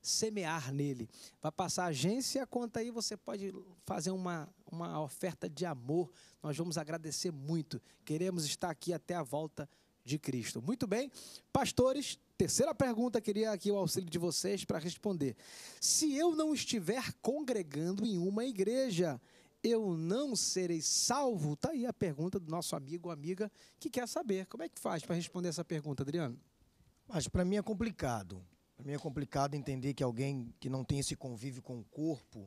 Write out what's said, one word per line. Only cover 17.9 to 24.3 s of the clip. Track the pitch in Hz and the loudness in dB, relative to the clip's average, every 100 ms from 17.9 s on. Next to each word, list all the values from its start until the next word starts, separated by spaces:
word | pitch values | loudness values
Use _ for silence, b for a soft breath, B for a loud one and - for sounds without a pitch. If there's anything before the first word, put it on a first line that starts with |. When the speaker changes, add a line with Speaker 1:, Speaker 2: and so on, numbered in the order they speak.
| 196 220 | 0 0
Speaker 1:
em | 190 | 2
uma | 180 202 | 2 0
igreja, | 247 214 190 254 262 170 175 123 B B B _ | -2 2 2 4 2 4 2 0 B B B _
eu | 226 233 214 170 | 2 4 4 0
não | 165 214 285 220 | 2 2 2 2
serei | - - 180 170 | 2 2 0 0
salvo?" | 151 - - 247 277 214 147 147 | 2 2 4 4 2 2 0 0
Tá | 262 | -2
aí | 320 | 0
a | 240 | -2
pergunta | - 190 143 165 196 | 0 -2 0 0 -2
do | 165 | -2
nosso | 160 160 - | -4 -2 -4
amigo | 135 170 170 | -6 -8 -6
ou | |
amiga | 160 147 185 208 B B B | -8 -4 -4 -4 B B B
que | 311 | -4
quer | 247 240 | -4 -2
saber. | - 302 | -4 0